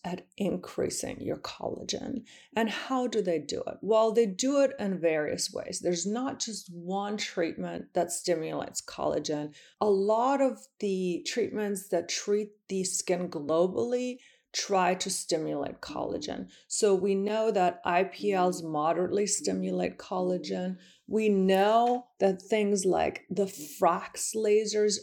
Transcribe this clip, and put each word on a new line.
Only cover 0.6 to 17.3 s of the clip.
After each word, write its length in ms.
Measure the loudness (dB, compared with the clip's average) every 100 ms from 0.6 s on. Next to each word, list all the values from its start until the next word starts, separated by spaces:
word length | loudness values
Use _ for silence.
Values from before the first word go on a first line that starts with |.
| -6 -4 -2 -2 -6 -6
your 160 | -6 -6
collagen. 840 | -8 -6 -6 -6 -6 -6 -6 -8 -8 -18 -8 -2
And 140 | -2
how 360 | -2 -4 -2 0
do 140 | 0
they 200 | 0 0
do 220 | -2 -6 -6
it? 100 | -4
Well, 280 | 2 4 6
they 140 | 4
do 380 | 2 2 2 4
it 100 | 4 2
in 200 | -4 0
various 540 | 2 2 0 -2 -4
ways. 280 | -6 -8 -4
There's 260 | 0 0 0
not 340 | -2 -2 -4
just 300 | -6 -8 -10
one 460 | -12 -4 -4 -2 -4
treatment 760 | -4 -2 -2 -2 -6 -8 -4
that 180 | -2 0
stimulates 720 | -2 0 0 -2 -6 -6 -10
collagen. 720 | -10 -4 0 0 -2 -4 -6 -10 -14 -2
A 80 | 2
lot 500 | 4 4 2 4 4
of 260 | 2 0 -12 -6
the 420 | -2 0 -2 -4 -4
treatments 600 | -2 -2 -2 -4 -4 -2
that 200 | -2 -2
treat 440 | -4 0 0 -2 -10 -6
the 140 | -4
skin 440 | -2 -2 -2 -2 -2
globally 880 | -6 0 2 2 0 -2 0 -2 -6 -14 _ _
try 400 | -8 0 2 2
to 160 | 2 -2
stimulate 720 | -4 -2 -2 -2 -4 -4 -8
collagen. 680 | -8 -6 -4 -4 -6 -8 -10 -16 -8
So 260 | 0 4
we 200 | 4 2
know 360 | 0 0